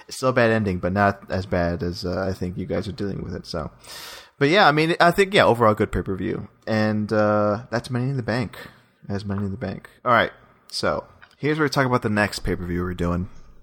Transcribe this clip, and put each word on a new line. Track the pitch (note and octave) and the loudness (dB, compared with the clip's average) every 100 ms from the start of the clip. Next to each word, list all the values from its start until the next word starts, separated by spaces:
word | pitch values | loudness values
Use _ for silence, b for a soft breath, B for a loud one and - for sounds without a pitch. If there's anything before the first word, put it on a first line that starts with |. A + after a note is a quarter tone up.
| B | B
it's | - | -4
still | C3 | 0
a | |
bad | B2 A#2 | 2 4
ending, | A2+ G2+ F2+ | 4 2 0
but | F2+ | 0
not | F#2+ G2+ G2 - | 2 2 2 -4
as | F#2+ | -6
bad | F#2+ F#2 E2+ F2 | -2 0 0 -2
as, | F2 F2 F2+ | -4 -4 -4
uh, | F2 F#2+ | -2 -4
I | |
think | F#2 F2+ F2+ | -4 -6 -6
you | F#2 | -6
guys | F2+ F#2+ | -4 -6
are | |
dealing | - G2+ F#2+ | -6 -6 -6
with | - | -8
it, | F2+ | -10
so. | - E2+ C#2+ - B B B B B _ | -8 -8 -8 -12 B B B B B _
But | C#3+ | 2
yeah, | F#3 F3 | 6 4
I | |
mean, | D3+ D#3+ E3+ | 4 2 4
I | E3+ | 4
think, | E3+ G3 | 4 4
yeah, | G3+ | 6
overall | G2 A#2 A2+ | 6 6 4
good | G#2+ G#2 | 4 0
pay-per-view. | G2 F2+ F#2+ G2 F#2 G#2 _ - | -2 -4 -4 -4 -6 -8 _ -2
And, | A2 G#2+ G#2+ G#2 | 0 2 0 0
uh, | G#2+ G#2 G#2+ G#2 G#2 B2 | 2 2 2 2 0 -4
that's | A2+ - | -6 -4
Money | A#2+ B2+ | -4 -2
in | C#3 | -4
the | |
Bank. | A2 A2+ G#2+ - - b b _ - | -2 -2 -4 -8 -18 b b _ -8
That's | G2+ | -6
Money | G2 G2 | -4 -4
in | G2+ | -4
the | G2 | -6
Bank. | F#2+ F#2+ - _ | -8 -8 -14 _
All | - | 2
right, | A#2 F#2 - _ _ - | 2 2 -2 _ _ -12
so | - G2+ D2+ - _ - _ | -4 -2 -2 -6 _ -20 _
here's | C#3+ D#3 | -4 0
where | D3 | 0
we | |
talk | D3 C3 | 2 2
about | B2 | 0
the | A#2 | 0
next | G#2 G#2 - | 0 0 -2
pay-per-view | - F2 F2+ F2 | -4 -4 -2 -4
we're | F2+ | -4
doing. | F2+ E2+ F2 G2 b b b | -2 -2 0 -4 b b b